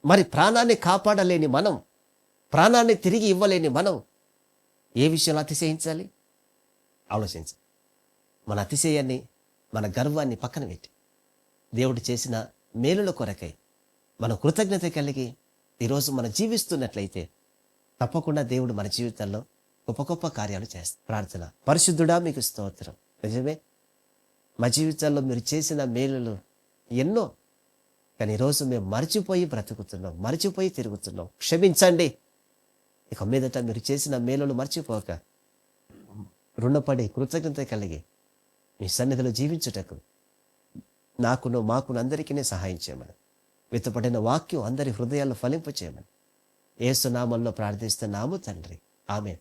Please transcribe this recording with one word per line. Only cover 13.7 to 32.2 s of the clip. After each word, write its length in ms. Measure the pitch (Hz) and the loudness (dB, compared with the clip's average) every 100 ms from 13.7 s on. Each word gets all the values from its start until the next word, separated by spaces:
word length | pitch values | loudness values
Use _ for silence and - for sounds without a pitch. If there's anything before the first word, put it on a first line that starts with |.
| _ _ _ _ - | _ _ _ _ -6
మనం 160 | 113 110 | -2 2
కృతజ్ఞత 500 | 147 165 202 190 170 | 2 2 0 0 0
కలిగి 340 | 160 143 131 120 127 _ _ _ _ | -2 -2 -4 -6 -10 _ _ _ _
ఈరోజు 300 | 120 139 139 | 0 0 0
మనం 200 | 131 117 | -2 -2
జీవిస్తున్నట్లయితే, 880 | 101 220 220 - 156 120 - 98 95 80 _ _ _ _ _ _ _ | -2 0 0 -2 -4 -2 -4 -6 -8 -10 _ _ _ _ _ _ _
తప్పకుండా 400 | 123 165 156 151 | -2 -2 -2 -2
దేవుడు 320 | 123 127 123 | 0 0 0
మన 140 | 107 101 | -2 -4
జీవితంలో 520 | 113 120 - 101 104 - _ _ _ - | -4 -4 -4 -6 -6 -10 _ _ _ -8
గొప్ప 140 | 113 | -4
గొప్ప 240 | 143 170 165 | -4 -4 -4
కార్యాలు 360 | - 104 95 | -4 -6 -6
చేస్తారు. 400 | 113 90 85 - - | -8 -10 -10 -12 -6
ప్రార్థన. 380 | 107 98 90 80 _ | -6 -4 -10 -12 _
పరిశుద్ధుడా, 520 | - 156 - 160 160 170 | 2 4 4 4 4 4
మీకు 220 | 170 131 | 2 -4
స్తోత్రం. 540 | 113 - 101 - 92 - _ _ | -6 -6 -10 -10 -18 -18 _ _
నిజమే, 360 | 107 120 135 156 _ _ _ _ _ _ _ _ _ - | -4 -2 -4 -6 _ _ _ _ _ _ _ _ _ 0
మా 80 | 120 | 0
జీవితాల్లో 540 | 127 156 151 151 143 | 2 0 2 2 2
మీరు 200 | 131 120 113 | 0 -2 -2
చేసిన 360 | 151 147 147 | -2 -2 -2
మేలులు 500 | 131 120 135 135 117 98 _ _ _ _ _ | -2 0 0 -2 -4 -6 _ _ _ _ _
ఎన్నో, 320 | 120 147 226 156 - _ _ _ _ _ _ _ _ | 0 2 2 -2 -8 _ _ _ _ _ _ _ _
కానీ 120 | 107 | -2
ఈరోజు 300 | 107 131 143 | 2 2 2
మేము 220 | 135 123 95 | 0 -2 -2
మర్చిపోయి 600 | 110 165 214 185 185 170 | -2 0 -2 0 0 0
బ్రతుకుతున్నాం, 680 | 117 - 110 98 92 92 85 | -2 -6 -12 -10 -10 -10 -6
మర్చిపోయి 480 | 107 160 196 190 190 | -4 0 0 0 -2
తిరుగుతున్నాం. 580 | 156 110 104 - 95 87 _ | -2 -8 -8 -10 -10 -12 _
క్షమించండి. 680 | - 165 190 170 185 175 160 - | 0 6 6 8 6 6 2 0